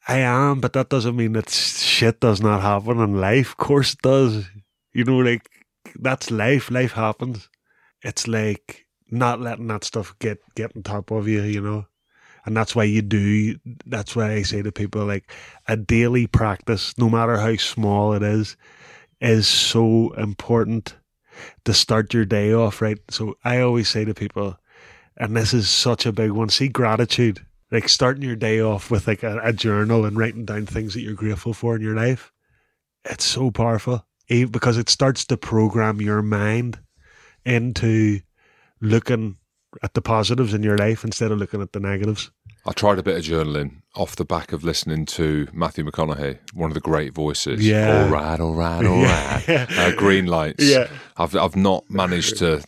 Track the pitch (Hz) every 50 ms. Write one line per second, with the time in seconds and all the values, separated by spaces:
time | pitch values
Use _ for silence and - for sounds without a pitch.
0 | _ - 127 131 131 123 123 127 139 143 143 139 123 123 - 135 131 - - 135
1 | 110 117 120 120 117 113 110 110 107 - - - - - - - - - - -
2 | 117 113 110 _ - 120 107 95 107 107 104 101 95 104 104 101 101 113 123 117
3 | 113 104 101 98 92 95 110 135 131 - - - - - 143 143 135 - - -
4 | - 127 131 135 135 123 110 107 101 92 - 104 - _ _ _ _ _ _ 120
5 | 123 117 135 127 127 123 120 117 _ - _ _ _ _ _ _ _ - - -
6 | - 131 131 - - - 117 110 104 113 139 139 - - 123 127 127 120 - 113
7 | 110 110 107 _ - 131 123 107 - _ _ _ _ _ _ _ _ _ _ _
8 | - 123 117 - - 120 113 110 107 110 107 - _ _ - - _ _ _ _
9 | _ _ - 120 127 120 120 117 123 120 117 107 117 113 107 104 - - - 113
10 | 101 - - _ - 113 104 - _ _ _ - 110 110 - - 95 - 104 104
11 | 95 - 110 110 101 107 110 104 101 104 104 104 101 104 107 107 104 _ _ _
12 | _ _ _ _ _ _ - _ _ - 110 110 110 - - 120 107 107 104 110
13 | 104 101 107 104 101 101 104 107 107 107 107 - _ 123 120 - - - 123 113
14 | 104 - - 120 113 104 107 107 98 92 - 101 101 104 98 - 104 98 - 107
15 | 104 101 101 98 - _ - - - - - - _ - 113 113 104 - 117 117
16 | 117 120 120 127 120 107 - - 113 107 101 - - - 117 98 - - - -
17 | 120 113 113 113 117 113 120 107 104 113 113 104 - - - - 110 104 101 101
18 | 104 107 107 101 104 104 104 110 107 - - _ _ _ - - - - - -
19 | - _ _ _ - 120 113 110 104 - - - - - - 117 113 113 113 113
20 | 113 117 - - 110 104 101 - - - 120 117 113 107 113 113 104 - - _
21 | _ _ _ _ _ _ _ - - - - _ _ - 107 - - - 117 110
22 | 110 98 - 117 110 98 120 104 101 104 110 113 117 107 98 - 113 110 107 104
23 | _ - - - 110 107 98 _ _ 120 123 123 127 123 120 120 110 - - 113
24 | 107 107 107 - 104 101 - - 101 98 92 _ _ _ _ - - - - -
25 | _ _ _ - 123 107 107 117 110 104 - 123 107 95 - - - 123 120 107
26 | - 123 107 98 113 110 101 107 113 107 - - 135 135 110 135 127 110 110 110
27 | 120 110 - - 123 117 101 - - - _ _ _ _ - 117 104 - - -
28 | 139 127 135 139 139 131 120 110 117 110 107 110 110 110 104 98 - - 120 104
29 | - - 107 - - 113 104 113 110 117 120 98 - 113 104 101 104 110 117 113
30 | 107 104 104 110 110 113 104 110 117 101 107 107 107 - - 113 110 107 95 113
31 | 117 107 107 101 107 107 107 95 - 120 110 - - 117 117 113 110 110 107 110
32 | 113 123 131 120 - - _ _ _ _ _ _ _ _ _ _ _ _ _ _
33 | _ - - - - - - 120 131 131 104 - 117 117 117 107 - - 123 117
34 | - _ _ _ _ _ 123 120 127 123 107 - - 123 117 113 117 - - -
35 | 139 135 131 - - - 127 113 - - - 110 110 110 104 117 110 107 107 104
36 | 107 104 104 104 107 107 107 101 104 104 107 117 123 123 110 - - _ _ _
37 | _ _ _ _ - - _ _ _ 123 127 120 113 123 113 - - 113 110 110
38 | 110 107 104 101 - _ _ _ _ _ _ _ _ _ _ _ - 107 110 117
39 | - - 127 113 110 107 95 _ _ _ _ _ _ _ - - - 101 _ 120
40 | - - 113 110 107 95 123 127 131 110 101 104 107 107 104 104 104 107 113 110
41 | - 113 107 - 117 110 107 104 101 92 - 104 101 92 - 104 98 98 98 95
42 | 101 107 107 104 - - _ _ _ - - _ _ - - - - 104 101 92
43 | 90 98 90 85 82 78 82 80 80 76 73 73 73 69 67 - _ _ _ -
44 | 98 - - - 87 - 90 82 80 - - 76 73 85 78 - - - 80 78
45 | 78 73 - - 85 78 76 76 73 69 - 85 85 80 - - 78 73 - -
46 | 82 78 73 69 71 69 67 - _ - - 85 85 80 78 78 76 - 80 76
47 | 76 67 65 78 78 76 71 - - - 67 110 107 107 107 107 107 107 107 107
48 | - 76 76 73 76 78 80 80 82 82 80 82 85 85 82 85 117 107 - -
49 | 131 127 90 80 71 69 69 67 - - 165 147 123 - - - 87 87 87 -
50 | 104 101 98 95 92 87 85 82 78 78 71 - 143 143 139 131 120 - - -
51 | - - _ - 90 85 - 98 80 95 80 95 95 98 95 87 - _ - 98
52 | 95 90 90 87 82 - - - 95 85 80 73 73